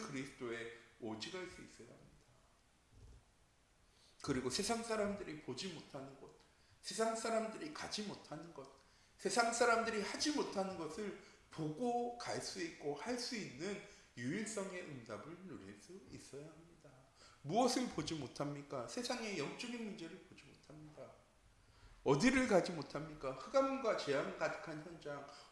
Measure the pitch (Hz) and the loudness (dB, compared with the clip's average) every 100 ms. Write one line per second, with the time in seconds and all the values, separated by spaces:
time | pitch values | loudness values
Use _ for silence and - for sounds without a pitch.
0 | - 135 135 - 120 117 117 - - - | -2 -6 -6 -6 -4 -4 -6 -10 -18 -8
1 | 110 107 170 185 175 - - - 220 - | -6 -4 -6 -6 -8 -10 -16 -16 -18 -18
2 | - - - - - - - - _ - | -20 -20 -20 -20 -20 -20 -20 -20 _ -20
3 | - - - - - _ _ _ - - | -18 -20 -20 -20 -20 _ _ _ -20 -20
4 | - - - 127 127 165 202 226 220 214 | -20 -8 0 2 2 2 2 0 2 2
5 | 202 196 180 151 - 123 190 151 - 135 | 2 0 -4 -6 -6 -4 -6 -8 -10 -10
6 | 135 135 - - - - - - - - | -10 -12 -18 -18 -20 -20 -20 -12 -6 0
7 | 226 226 233 220 214 - 151 - - - | 2 2 2 2 2 -4 -8 -6 -4 -4
8 | 208 - - 151 170 143 131 - - - | -4 -6 -8 -10 -10 -12 -14 -18 -20 -20
9 | - - 196 240 233 226 240 226 226 220 | -20 -4 2 6 6 6 6 6 4 0
10 | 202 269 302 285 196 202 190 165 151 214 | 0 2 2 2 2 0 0 -2 -4 -4
11 | 202 - - - - - 156 151 247 240 | -4 -6 -14 -20 -12 -4 -2 0 2 2
12 | 240 240 - - - 196 165 156 147 143 | 0 -4 -2 -2 -2 -4 -4 -2 -4 -2
13 | 233 247 - 226 151 123 190 202 - - | -2 -2 -2 -2 -4 -4 -4 -4 -8 -18
14 | - - 123 190 214 202 190 180 180 131 | -16 -4 -2 0 0 -2 -4 -6 -8 -10
15 | 113 104 147 180 190 110 95 104 - 185 | -8 -8 -8 -12 -10 -10 -10 -14 -14 -16
16 | - 139 - 139 156 156 165 - 143 - | -14 -14 -12 -12 -12 -16 -20 -20 -20 -20
17 | - - - - 139 208 254 262 240 - | -20 -20 -20 -12 2 6 8 6 2 0
18 | 156 160 127 - 143 143 139 135 120 - | -2 -2 -4 -2 -2 -2 -4 -4 -2 -2
19 | 240 240 220 185 135 - 240 240 220 170 | -2 -2 0 0 -2 -2 -6 -4 -4 -6
20 | 165 190 - - 147 - - 151 151 143 | -8 -10 -16 -20 -20 -20 -18 -16 -14 -14
21 | 120 - - - - - - - - - | -14 -16 -20 -20 -20 -20 -20 -20 -20 2
22 | 127 147 247 262 247 190 175 165 - 143 | 6 10 10 8 8 8 8 0 -4 -6
23 | 156 151 131 135 - 269 269 269 220 180 | -6 -4 -4 -4 4 6 6 4 2 2
24 | 147 135 190 - 156 - - 151 175 165 | 4 4 2 0 0 0 -6 -8 -8 -10
25 | 151 143 - - - | -8 -8 -8 -14 -18